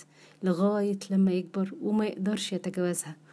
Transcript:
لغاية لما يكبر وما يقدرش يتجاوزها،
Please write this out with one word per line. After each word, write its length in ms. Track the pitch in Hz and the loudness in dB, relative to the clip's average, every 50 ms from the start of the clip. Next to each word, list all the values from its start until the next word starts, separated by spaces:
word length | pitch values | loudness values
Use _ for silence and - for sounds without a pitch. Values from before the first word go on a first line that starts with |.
| - - _ - - - - _ 196 | -16 -20 _ -20 -20 -20 -12 _ 0
لغاية 560 | 185 175 165 190 202 208 208 202 202 202 196 - - | 0 2 4 4 2 2 2 2 0 -2 -2 -4 0
لما 220 | 196 190 190 190 180 | 2 4 4 4 4
يكبر 400 | 185 185 - - 196 190 190 - - - | 2 -2 -4 -4 -2 -2 -2 -4 -4 -2
وما 240 | 208 214 214 214 | 0 0 2 2
يقدرش 460 | 208 - - 190 208 214 196 - - 190 | 0 -2 -2 -2 -2 -2 -2 -2 -4 -4
يتجاوزها، 640 | 185 190 185 185 185 180 175 175 175 - 151 156 - - - | -4 -4 -4 -2 0 0 0 0 -2 -4 -6 -10 -16 -20 -20